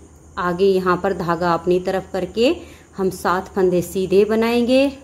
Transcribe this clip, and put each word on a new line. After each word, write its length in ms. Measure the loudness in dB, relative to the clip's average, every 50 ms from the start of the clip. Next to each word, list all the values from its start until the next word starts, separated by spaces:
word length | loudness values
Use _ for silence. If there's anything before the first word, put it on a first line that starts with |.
| -18 -20 -20 -20 -20 -14 -10 -6
आगे 260 | -4 -4 0 2 2
यहाँ 300 | 2 2 2 2 2 0 0
पर 160 | 0 -2 -2
धागा 380 | -2 -2 -2 -2 0 0 0 0
अपनी 260 | 0 0 0 0 0
तरफ 300 | 0 -2 -4 -4 -6 -6
करके 440 | -6 -6 -6 -6 -2 0 2 2 0 -2 -6 -14 -20 -20 -20 -16 -8 -4
हम 120 | -4 -4
सात 360 | -4 -2 -2 -2 -2 -2 -4 -6
फंदे 340 | -2 0 0 2 2 0 -2
सीधे 400 | -2 -4 -6 -2 2 4 4 4
बनाएंगे। 640 | 4 2 0 0 0 0 0 2 2 4 4 2 2 -2 -6